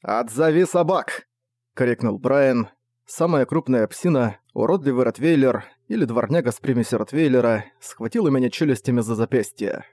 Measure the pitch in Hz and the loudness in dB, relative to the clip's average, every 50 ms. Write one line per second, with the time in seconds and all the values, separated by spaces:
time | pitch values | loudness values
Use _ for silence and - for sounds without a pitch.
0 | _ - 104 113 123 113 110 123 160 160 156 165 185 165 - 175 170 160 190 165 | _ -4 -4 -2 -4 -4 -2 0 2 2 4 2 2 2 2 0 0 2 0 -2
1 | - - - - - _ _ _ _ _ _ _ _ _ _ - 127 123 120 - | -2 -4 -10 -12 -14 _ _ _ _ _ _ _ _ _ _ -2 0 0 0 0
2 | - 113 104 - - 123 131 143 139 135 127 120 113 - _ _ _ _ _ _ | -2 -2 -2 -2 -2 0 2 4 4 4 2 0 -2 -4 _ _ _ _ _ _
3 | _ _ - - 165 170 170 143 127 - 143 165 - - 131 120 107 104 - - | _ _ -6 -2 -2 0 2 2 0 0 -2 -4 -2 0 0 0 0 0 -4 -4
4 | - 180 160 135 120 110 101 - _ _ _ - 113 113 175 196 147 139 127 123 | -2 0 2 2 0 -2 -4 -8 _ _ _ -4 0 0 0 0 0 0 0 2
5 | 127 117 - - 127 160 170 147 135 131 123 107 - - _ _ _ _ 214 226 | 0 0 -2 -2 0 2 4 4 4 2 2 0 -6 -10 _ _ _ _ -2 -2
6 | 170 113 117 117 117 101 139 170 139 123 113 - - - 131 120 113 - 123 110 | -2 0 0 -2 -2 0 0 0 0 -2 -4 -4 -4 -2 0 0 0 0 -2 -4
7 | 110 - - 151 160 147 127 127 117 117 113 107 110 - _ _ - - - _ | -4 -2 -2 0 2 4 4 4 4 2 0 0 -2 -8 _ _ -20 -20 -14 _
8 | 113 113 - 233 214 156 135 131 127 120 - - 165 151 131 113 - - 123 120 | -10 -4 -2 0 0 2 2 2 0 0 0 0 0 0 0 0 0 -2 -2 0
9 | 113 107 117 107 113 113 - 127 104 - - - 107 98 - - - _ | 0 -2 -2 -2 -2 0 0 0 0 -2 -6 -6 -6 -6 -6 -6 -10 _